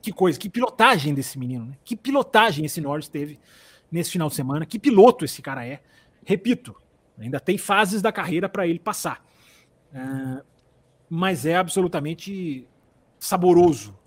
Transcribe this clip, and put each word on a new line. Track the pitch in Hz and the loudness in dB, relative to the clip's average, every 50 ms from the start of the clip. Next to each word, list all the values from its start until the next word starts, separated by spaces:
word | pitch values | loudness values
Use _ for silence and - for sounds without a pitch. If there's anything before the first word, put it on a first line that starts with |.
que | - - 185 | -10 -10 -2
coisa, | - 185 185 151 - | 2 2 2 2 0
que | - 208 | -6 -10
pilotagem | - 233 247 233 - - 220 247 262 180 135 151 147 | -4 -4 -4 -4 0 4 4 4 4 4 2 -2 -2
desse | 139 131 - - 139 | -2 -4 -6 -8 -8
menino, | 127 123 127 123 113 | -8 -6 -6 -8 -10
né? | 117 139 - _ | -12 -16 -18 _
Que | - 240 | -12 -12
pilotagem | 214 _ - 269 285 247 - - 220 220 226 170 139 156 | -10 _ -2 0 0 0 2 4 4 4 4 2 -2 -4
esse | 147 - - | -6 -6 -6
Norris | 156 139 143 151 151 - | -6 -4 -6 -6 -8 -8
teve | _ 156 143 147 151 - _ _ _ _ _ _ _ _ _ _ | _ -8 -8 -8 -10 -18 _ _ _ _ _ _ _ _ _ _
nesse | - 165 170 - | -6 -4 -4 -2
final | - 185 160 151 | -2 -2 -2 -2
de | - | -2
semana, | - 139 127 139 151 160 | -4 -4 -4 -4 -4 -6
que | - - 220 | -6 -10 -2
piloto | - 285 240 196 196 254 233 - 165 | 0 4 8 10 10 10 8 6 -2
esse | 139 - - 135 | -8 -8 -10 -10
cara | - 139 135 120 | -10 -8 -8 -8
é. | 120 139 - _ _ _ _ _ _ _ _ _ | -10 -12 -14 _ _ _ _ _ _ _ _ _
Repito, | - 190 185 - 233 254 - - - 107 _ _ _ _ _ _ _ _ - | -2 -2 -2 0 -2 -2 -2 -4 -18 -20 _ _ _ _ _ _ _ _ -16
ainda | 110 117 135 139 | -12 -8 -8 -8
tem | - - 185 202 | -2 -2 -4 -4
fases | - - 202 196 214 185 196 220 185 | 0 0 2 2 2 2 0 -2 -2
da | 220 214 | -2 -2
carreira | - 185 160 147 165 185 185 | -2 -6 -4 -4 -4 -4 -4
pra | - - 190 | -4 -4 -2
ele | 175 170 170 | -2 -2 -4
passar. | _ - 202 - - 165 123 - _ _ _ _ _ _ _ _ _ _ _ _ _ _ - | _ -8 -8 -6 -6 -8 -8 -10 _ _ _ _ _ _ _ _ _ _ _ _ _ _ -16
É, | 135 131 131 135 135 135 135 131 135 - _ _ _ _ _ _ _ _ _ _ _ _ _ | -12 -10 -8 -8 -8 -6 -8 -10 -10 -12 _ _ _ _ _ _ _ _ _ _ _ _ _
mas | 165 165 175 190 185 147 117 | -6 -2 -2 -2 -2 -2 -2
é | 156 165 | 0 0
absolutamente | 180 190 175 - 196 185 175 175 156 143 151 165 160 - 190 202 196 185 165 143 131 123 _ _ _ _ _ _ _ _ _ _ _ | 0 0 0 0 -2 -2 0 -2 -4 -6 -6 -10 -10 -12 -14 -12 -10 -8 -8 -10 -10 -12 _ _ _ _ _ _ _ _ _ _ _
saboroso | - - 196 185 175 180 175 170 175 175 151 117 - 101 101 - _ | -8 -4 -2 2 4 6 8 8 8 6 4 2 -6 -16 -20 -20 _